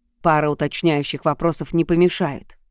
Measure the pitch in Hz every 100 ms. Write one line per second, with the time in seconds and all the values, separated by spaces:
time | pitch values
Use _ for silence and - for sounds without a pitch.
0 | _ _ 175 151 151 143 147 - 170 147
1 | 139 143 156 143 170 - 160 170 160 170
2 | 180 - 160 - - - _